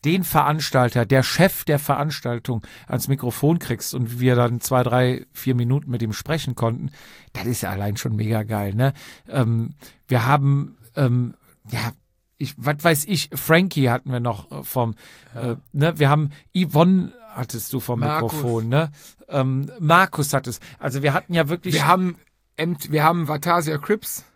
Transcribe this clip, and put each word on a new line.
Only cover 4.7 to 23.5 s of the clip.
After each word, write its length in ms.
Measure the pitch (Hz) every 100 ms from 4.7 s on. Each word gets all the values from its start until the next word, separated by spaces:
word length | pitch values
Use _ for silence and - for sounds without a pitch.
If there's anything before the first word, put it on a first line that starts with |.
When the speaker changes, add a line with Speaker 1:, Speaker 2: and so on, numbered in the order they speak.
| 127
Speaker 1:
drei, 420 | 123 120 127 127 -
vier 240 | - - 123
Minuten 340 | 120 135 147
mit 120 | 117
ihm 100 | 113
sprechen 400 | 104 - 160 143 120
konnten, 360 | 113 120 139 - - - -
das 120 | - 107
ist 140 | 120
ja 100 | 90
allein 260 | 95 101 107
schon 180 | 127 107
mega 280 | 107 110
geil, 300 | 107 107 101 104
ne? 180 | 135 - - - -
Ähm, 460 | 139 117 113 117 - - _ _
wir 180 | 123 120
haben, 500 | 143 139 139 - - - -
ähm, 380 | 131 123 120 - _ _ -
ja, 200 | 120 117 - _ _ _ _
ich, 160 | 143 -
was 260 | 123 147
weiß 220 | 170 151 -
ich, 240 | 185 -
Frankie 560 | 135 - 160 185 151 131
hatten 220 | 123 -
wir 80 | 123
noch, 320 | 120 107 -
äh, 120 | 139
vom, 300 | 131 131 117 107 - - -
Speaker 2:
Ja. 200 | 120 120
Speaker 1:
äh, 20 | 117 _
ne? 260 | 143 156 156
Wir 120 | 139
haben 200 | 147 147 - _ 180
Yvonne 560 | 180 147 175 185 175 - -
hattest 400 | - 127 117 -
du 60 | 131
vom 200 | - 120
Speaker 2:
Markus. 320 | 147 151 117
Speaker 1:
Mikrofon, 360 | 151 127 117 113
ne? 220 | 135 160 - - _ -
Ähm, 440 | 139 131 131 143 247
Markus 540 | 151 170 185 - 143
hattest, 280 | 139 127 113 - -
also 240 | 156 131
wir 120 | 143
hatten 200 | 151 -
ja 160 | 170 151
wirklich 240 | 175 185
Speaker 2:
Wir 140 | 160 147
haben 280 | 185 185 165 _ _ _ -
M-, 200 | 165 151 -
wir 140 | 151
haben 240 | 151 175 147
Vatasia 500 | 151 175